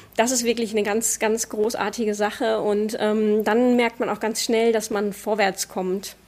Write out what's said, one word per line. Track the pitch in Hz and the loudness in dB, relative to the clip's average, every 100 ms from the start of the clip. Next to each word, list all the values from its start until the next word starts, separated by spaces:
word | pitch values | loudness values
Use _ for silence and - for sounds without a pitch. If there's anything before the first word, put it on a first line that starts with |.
| - - | -6 0
das | 233 | 0
ist | 254 | 2
wirklich | 233 226 220 | 0 0 0
eine | 214 | 0
ganz, | 208 214 233 - | 0 0 -2 0
ganz | 220 226 - | 0 0 -2
großartige | 214 208 - 202 208 214 | -2 -2 0 -4 -2 -2
Sache. | 208 208 - 226 220 | 0 -2 -2 -2 0
Und, | 208 208 214 226 | 0 0 0 0
ähm, | 214 214 214 214 202 | 0 2 2 2 2
dann | 226 247 240 | 4 4 4
merkt | 233 - | 2 0
man | 220 | -4
auch | 202 | -2
ganz | 220 226 | -4 -4
schnell, | - 226 226 | 0 2 4
dass | 220 214 | 2 0
man | 208 208 | -2 -2
vorwärts | 196 - 208 196 185 - | -4 -4 0 0 0 -6
kommt. | 202 185 190 - - | -4 -2 -4 -6 -16